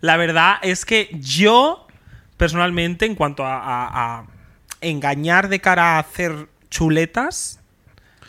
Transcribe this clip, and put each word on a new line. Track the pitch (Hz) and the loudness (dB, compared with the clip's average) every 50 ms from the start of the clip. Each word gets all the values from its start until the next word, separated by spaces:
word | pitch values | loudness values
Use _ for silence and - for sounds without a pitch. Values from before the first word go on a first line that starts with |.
La | - 165 160 165 | 2 2 2 2
verdad | 170 165 165 165 165 180 202 - | 2 0 2 4 4 4 4 2
es | - 190 185 180 - | 0 -4 -4 -4 -4
que | - 233 220 208 - - 160 | -2 0 0 0 -2 -8 -12
yo, | 131 131 135 151 196 208 226 240 262 302 339 - - _ _ - _ - - - _ _ _ _ | -8 -6 0 4 4 6 6 6 4 4 0 -4 -10 _ _ -20 _ -20 -20 -20 _ _ _ _
personalmente, | 175 170 156 170 175 180 175 175 170 170 175 170 220 | -2 -2 0 0 0 0 0 -2 -2 -2 -2 -2 -2
en | 214 214 | -2 0
cuanto | 180 160 143 143 139 139 | -2 -2 -2 -2 -4 -6
a, | 131 131 131 | -4 -4 -6
a, | 107 135 123 123 123 120 - 131 120 117 117 117 | -4 -4 -4 -4 -4 -6 -4 -4 -4 -4 -6 -10
a | 113 98 - - _ _ _ _ _ _ - _ | -14 -18 -20 -20 _ _ _ _ _ _ -18 _
engañar | - 170 160 147 135 143 139 139 151 165 175 180 196 196 | -6 -6 -6 -2 -2 -2 -2 -2 0 2 2 2 2 2
de | 196 190 | -2 -2
cara | - 190 185 175 170 170 165 | 2 2 2 4 4 4 4
a | 160 | 2
hacer | 151 - - - 180 170 160 147 151 - _ _ _ _ | 0 -4 -6 -6 -4 -4 -4 -8 -12 -16 _ _ _ _
chuletas, | - - 165 160 156 160 165 165 _ - 254 311 359 - - - - - _ _ _ _ _ _ _ _ _ _ _ _ - | -4 -2 0 2 2 2 0 -2 _ -4 -4 -4 -6 -8 -10 -10 -12 -16 _ _ _ _ _ _ _ _ _ _ _ _ -20